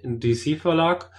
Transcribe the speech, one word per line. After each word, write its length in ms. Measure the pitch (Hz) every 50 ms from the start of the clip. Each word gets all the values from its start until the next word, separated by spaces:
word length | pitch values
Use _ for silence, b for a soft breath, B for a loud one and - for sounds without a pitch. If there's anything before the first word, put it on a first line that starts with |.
| -
im 180 | 127 120 117
D-C-Verlag, 880 | 120 120 117 117 - 147 151 151 - 175 165 160 165 170 180 175 - - B